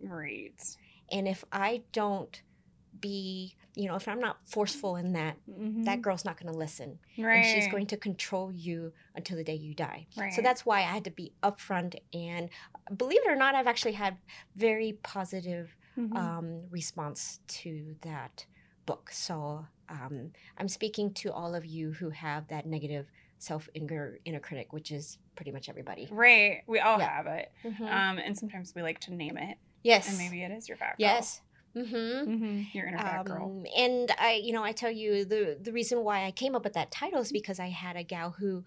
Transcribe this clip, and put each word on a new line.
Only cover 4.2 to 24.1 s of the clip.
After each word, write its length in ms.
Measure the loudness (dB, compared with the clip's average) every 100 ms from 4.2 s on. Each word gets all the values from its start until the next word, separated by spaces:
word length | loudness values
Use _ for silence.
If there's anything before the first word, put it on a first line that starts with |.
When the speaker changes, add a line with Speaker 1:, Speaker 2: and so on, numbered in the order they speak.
| -2 -4 -4
Speaker 2:
forceful 500 | 0 0 0 -2 0
in 160 | 0
that, 240 | 2 0 -4 -12
Speaker 1:
Mm-hmm. 340 | -8 -4 0
Speaker 2:
that 180 | 2 2
girl's 220 | 0 0 -4
not 140 | -6
gonna 160 | -6 -4
listen. 420 | -4 -6 -10 -14 -12 -2
Speaker 1:
Right. 200 | 6 8
Speaker 2:
And 80 | 8
she's 220 | 6 4
going 160 | 2 -2
to 100 | -2
control 540 | -2 -4 -2 -2 -2
you 400 | -6 -4 -4 -6 -10 -14 -10
until 200 | -6 -4
the 80 |
day 120 | -4 -6
you 180 | -6
die. 340 | -4 -4 -6 -12 -8
Speaker 1:
Right. 160 | -2
Speaker 2:
So 100 | 4
that's 240 | 4 4 4
why 140 | 4
I 40 |
had 200 | 4 0 -4
to 60 |
be 220 | -10 -12 0
upfront. 520 | 0 2 -2 -2 -2 -6 -10
And 360 | -8 -6 -6 -6 -10 -18 -18 -10 -2
believe 240 | 4 6 6
it 60 |
or 40 | 6
not, 200 | 6 6
I've 120 | 4
actually 260 | 2 0
had 240 | 0 -2 -4 -12 -20 -18 2
very 380 | 2 4 0 -4
positive, 720 | -8 -6 -4 -4 -4 -6 -8 -14 _ -4
Speaker 1:
Mm-hmm. 200 | -2 0
Speaker 2:
um, 440 | 0 -2 -4 -6 -8
response 680 | -6 -6 -4 -6 -6 -8 -10 -12
to 480 | -10 -8 -8 -10 -10
that 460 | -8 -8 -10 -14 -20 -20 _ _ -6
book. 240 | -6 -8
So, 540 | -8 -6 -4 -4 -6 -10 _ -14
um, 420 | -12 -10 -10 -12 -16 -16 -6
I'm 100 | -6
speaking 460 | -2 -2 0 -2 -2
to 160 | -6
all 220 | -4 -4
of 140 | -6 -6
you 240 | -6 -6
who 180 | -4 -6
have 380 | -6 -4 -4 -4
that 180 | -8 -4
negative 460 | -6 -4 -6 -8 _ _ _
self 320 | -8 -8 -8 -8
inner, 420 | -6 -4 -6